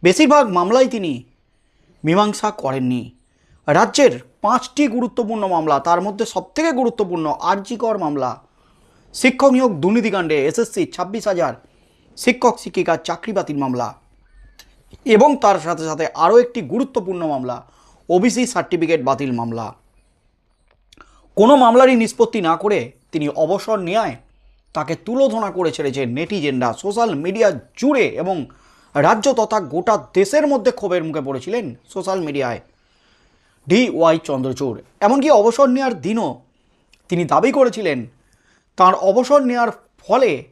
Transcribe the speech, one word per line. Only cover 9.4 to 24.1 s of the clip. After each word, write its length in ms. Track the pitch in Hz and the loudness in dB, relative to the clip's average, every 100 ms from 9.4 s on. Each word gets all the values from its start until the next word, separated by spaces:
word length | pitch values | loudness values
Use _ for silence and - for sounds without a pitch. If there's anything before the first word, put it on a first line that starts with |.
| 277 | 4
নিয়োগ 260 | 254 262 | 4 2
দুর্নীতিকাণ্ডে 720 | 175 165 226 220 196 170 151 135 | 0 0 0 0 -2 -2 0 0
এসএসসি 400 | - 233 - 165 | 0 -4 -2 -6
ছাব্বিশ 420 | - 180 220 214 | -4 -8 -6 -4
হাজার 260 | 185 151 120 _ _ _ _ _ - | -2 -2 -6 _ _ _ _ _ -4
শিক্ষক 420 | - 247 247 - | -2 2 2 0
শিক্ষিকার 380 | - 185 175 160 | -6 -4 -2 -2
চাকরি 300 | - 165 - | -4 -8 -4
বাতিল 240 | 190 170 147 | -4 -4 -4
মামলা 380 | 139 123 117 - _ _ _ _ - _ - _ _ - - | -4 -4 -6 -8 _ _ _ _ -20 _ -20 _ _ -14 2
এবং 300 | 214 277 285 | 6 6 4
তার 240 | 208 190 | 2 2
সাথে 260 | 156 170 160 | -2 -6 -6
সাথে 220 | 156 160 | -4 -6
আরও 260 | - 165 226 | 0 4 4
একটি 220 | 240 240 | 4 -4
গুরুত্বপূর্ণ 680 | 135 190 277 - 185 180 165 | -6 -4 -4 -4 -6 -6 -4
মামলা, 380 | 143 127 120 - _ _ _ _ | -4 -6 -8 -12 _ _ _ _
ওবিসি 380 | 175 233 226 247 | 2 2 0 -2
সার্টিফিকেট 560 | - 160 175 165 160 | -2 -4 -4 0 0
বাতিল 280 | 127 131 139 | 0 -4 -4
মামলা। 440 | 120 117 117 110 - _ _ _ _ _ _ _ _ _ _ _ _ - _ _ - | -6 -6 -8 -10 -14 _ _ _ _ _ _ _ _ _ _ _ _ -20 _ _ 2
কোনো 200 | 214 285 | 6 6
মামলারই 400 | 247 240 262 254 | 6 6 6 4
নিষ্পত্তি 460 | 220 - 226 226 | 0 0 -2 0
না 140 | 170 165 | -2 -2
করে 360 | 214 196 120 _ _ | 0 -2 -4 _ _
তিনি 180 | 165 147 | -6 -6
অবসর 500 | - 156 190 - 214 | -2 -2 -2 -2 -4
নেয়ায় 360 | 175 208 202 | -2 -2 -4